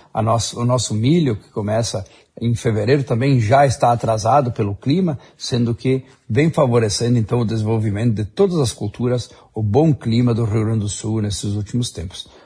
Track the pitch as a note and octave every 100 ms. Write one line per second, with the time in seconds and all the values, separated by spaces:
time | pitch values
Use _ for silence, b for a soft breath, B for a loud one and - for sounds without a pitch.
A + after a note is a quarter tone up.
0 | B A2 A2 A2+ - - A#2+ B2+ - G#2+
1 | B2 F3 C3+ G#2 - A2+ G#2 A2 A2 G#2+
2 | G2+ b b - A#2 A2+ A#2 G#2+ G#2+ C#3+
3 | - A#2 C#3 B2+ G#2+ C#3 C#3 - A#2+ A#2+
4 | A2+ G#2+ A2 C#3+ B2 - G2+ G2 C3 F3
5 | F3 B2 B - - A#2+ A#2+ A2+ C3 C3
6 | b b - A2+ D#3+ - C3 A#2 G#2+ -
7 | A#2+ A#2+ G#2 B2 A2 A2+ G#2+ A2+ G#2+ G#2
8 | A#2+ G#2+ G#2 - G3 E3+ A#2+ - G#2+ -
9 | B2 B2 - B B A2 G#2+ B2+ D#3+ C3
10 | A2+ A#2 B2 A2+ A2 A2 G#2+ A2 G#2 -
11 | G#2+ A2 G#2 G2+ G2+ G#2 G2+ B2 B2 -
12 | F2+ - - B